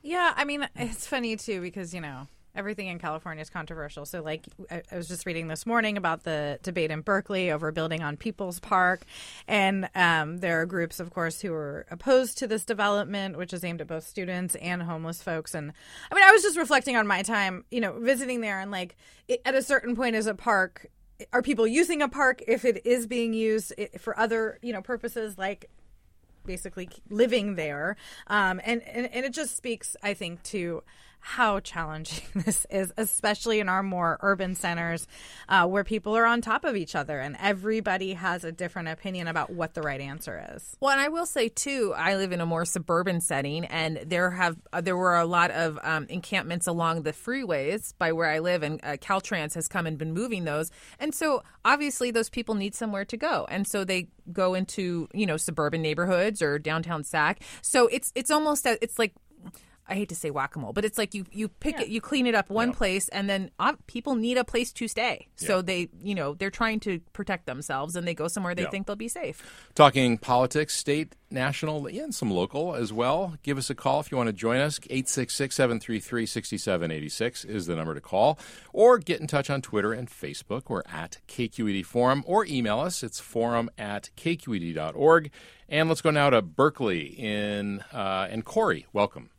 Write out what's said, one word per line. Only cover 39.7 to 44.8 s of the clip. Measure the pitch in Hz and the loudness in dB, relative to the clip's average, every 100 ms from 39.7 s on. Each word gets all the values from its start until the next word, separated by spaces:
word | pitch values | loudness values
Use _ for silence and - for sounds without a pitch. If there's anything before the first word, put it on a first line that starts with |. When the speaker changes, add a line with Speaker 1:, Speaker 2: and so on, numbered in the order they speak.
Speaker 1:
the | - | -4
right | 151 135 | -4 -4
answer | 139 147 - 87 - | -8 -10 -10 -10 -10
is. | - - - | -14 -16 -2
Speaker 2:
Well, | 269 | 2
and | 269 | 4
I | 294 | 2
will | 320 339 | 0 -2
say, | 294 233 | 0 0
too, | - 277 277 208 - | -2 -4 0 0 2
I | 160 | 2
live | 196 190 | 2 0
in | 180 | 0
a | 170 | 0
more | 165 | 0
suburban | 170 185 160 170 180 170 | 0 -4 2 2 2 0
setting, | 165 139 139 156 | 0 -2 -2 -4
and | 170 165 160 160 160 | -4 -2 -2 -4 -2
there | 175 180 | 0 0
have, | 180 180 165 - | 2 0 0 -6
uh, | 175 | -4